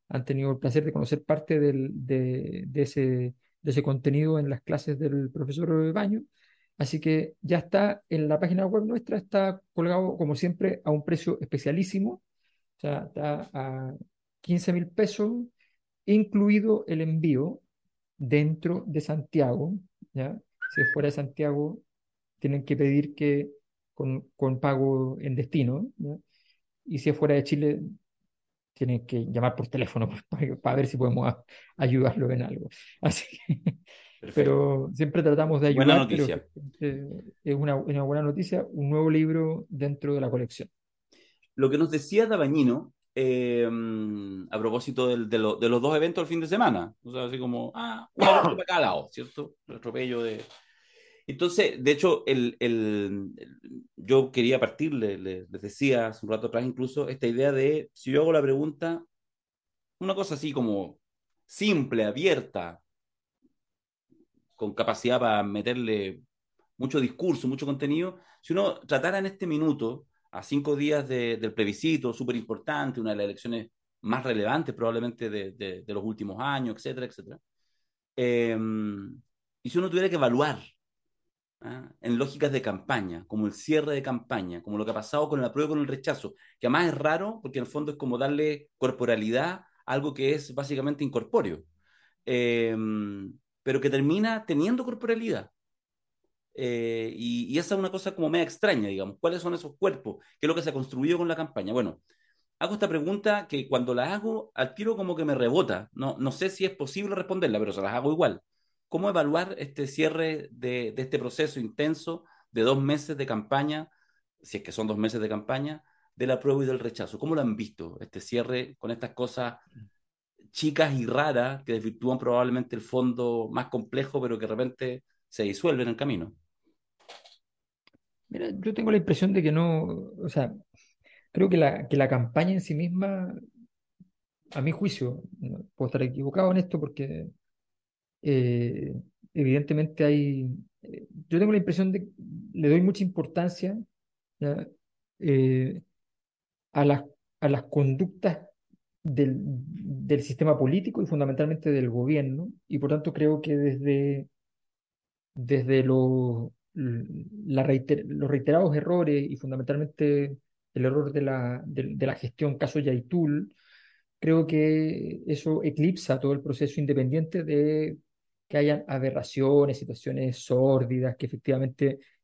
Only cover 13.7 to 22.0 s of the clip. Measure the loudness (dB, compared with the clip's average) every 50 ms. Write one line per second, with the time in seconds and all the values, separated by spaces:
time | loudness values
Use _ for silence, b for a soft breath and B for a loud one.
13.7 | -6 -6 -8 -8 -10 -12 -16 _ _ _ _ _ _ _ -2 0 0 0 2 2
14.7 | 0 0 0 -2 0 0 0 0 0 -2 -2 -2 -2 -4 -6 -8 _ _ _ _
15.7 | _ _ _ _ _ _ 0 4 4 4 4 4 4 4 6 6 6 4 4 4
16.7 | 2 2 2 0 -2 0 0 0 0 2 4 4 4 4 2 0 -4 -8 _ _
17.7 | _ _ _ _ _ _ _ _ _ -8 -4 2 2 4 4 4 0 0 0 -2
18.7 | -2 -2 -4 -4 -4 -4 -2 -2 -4 -4 -4 -2 2 2 4 4 2 0 -2 -2
19.7 | -4 -6 -8 _ _ _ -20 _ -8 -6 -6 -6 -6 -10 -14 _ _ -12 -10 -6
20.7 | 0 0 2 2 2 2 0 0 0 -2 -4 -6 -4 -2 0 0 0 0 -2 -2
21.7 | -4 -8 _ _ _ _